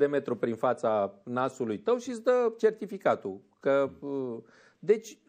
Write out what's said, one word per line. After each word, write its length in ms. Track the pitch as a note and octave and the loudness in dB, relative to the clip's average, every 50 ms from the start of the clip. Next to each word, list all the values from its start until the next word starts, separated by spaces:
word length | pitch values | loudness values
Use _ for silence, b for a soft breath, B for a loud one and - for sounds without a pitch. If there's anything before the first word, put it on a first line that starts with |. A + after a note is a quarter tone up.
| C#3+ | 4
de 60 | C#3+ | 2
metru 260 | D3 C#3 - - B2 | 2 0 0 -2 -4
prin 180 | G#2 - A#2+ A2+ | -2 -2 -4 -2
fața 600 | A2 - B2+ B2 - - A2+ G#2+ G#2+ G2 G2 G2 - _ | 0 0 0 0 0 0 0 2 2 0 -2 -4 -10 _
nasului 540 | B2 B2 B2 B2+ C3 B2+ - B2+ A2+ G#2+ G2+ | -8 -4 -2 -2 -2 -2 -4 -4 -4 -4 -4
tău 180 | - - A#3+ | 0 0 0
și 140 | B3+ A#3+ C4 | 0 -2 -8
îți 120 | B3 A3+ A3+ | -10 -4 0
dă 280 | C4 B3 B3 A#3+ A3+ A3+ - | 2 2 2 2 0 -2 2
certificatul. 840 | - G#3+ G#3 G#3+ G#3+ G3 - - - C#3 A2+ - - G2+ F#2+ G2+ - _ _ _ | 0 0 0 0 -10 -10 -10 -2 2 2 2 2 -2 -8 -10 -10 -14 _ _ _
Că, 300 | - C#3 C3+ C#3 C#3 C3 - - | 0 2 4 4 2 0 -4 -10
uh, 360 | - C#3+ C#3 C#3 C3 B2+ A#2 A2+ b b b b b b b b | -10 -8 -6 -6 -6 -6 -8 -10 b b b b b b b b
deci, 400 | - D#3+ G#3+ A3 - - - _ _ | 2 2 2 2 2 -12 -20 _ _